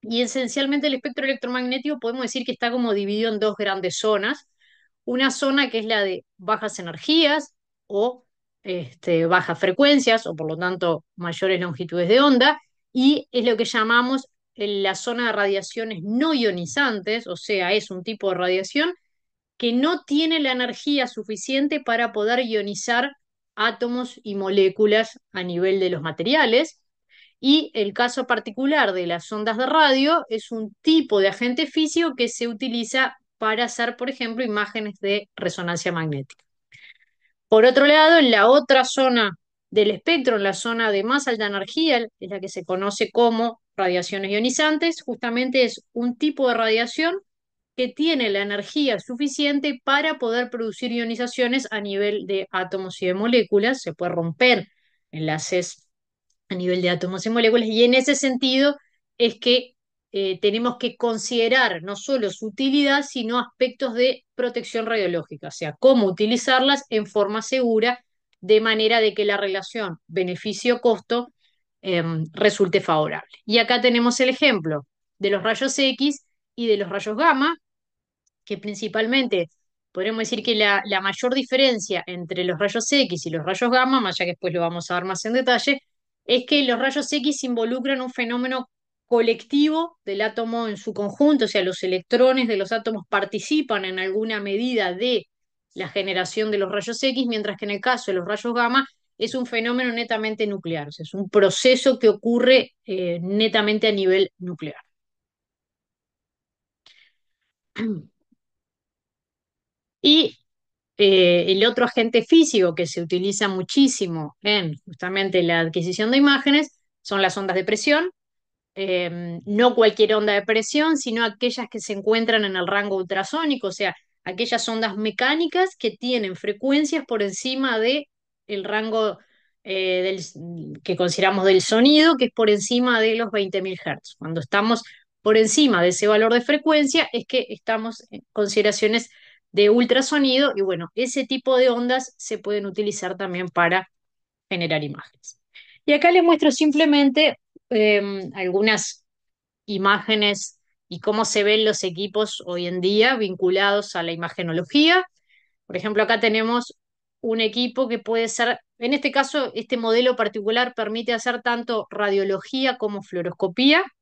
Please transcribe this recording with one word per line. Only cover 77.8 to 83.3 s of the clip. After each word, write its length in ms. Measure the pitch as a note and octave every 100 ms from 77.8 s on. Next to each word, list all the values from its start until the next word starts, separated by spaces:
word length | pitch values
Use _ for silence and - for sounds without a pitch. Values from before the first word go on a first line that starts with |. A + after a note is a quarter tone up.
| _ _ _ _ _ _
que 140 | - G3+
principalmente 880 | G#3 G3+ G#3+ A3 A3+ C4 B3+ G3 E3+ _ _ _ _
podríamos 280 | F3 F#3+ A3
decir 220 | A3 A3+
que 100 | A3+
la, 280 | G#3+ G#3 G3 G3
la 140 | G3
mayor 340 | G3 F#3+ B3
diferencia 720 | C4 C4 C4 C4+ A3+ - F3+ -
entre 380 | F3+ E3+ F3+
los 140 | F3+ E3
rayos 320 | G3+ A3+ A3
X 360 | C#4+ A3+ F3
y 40 | E3+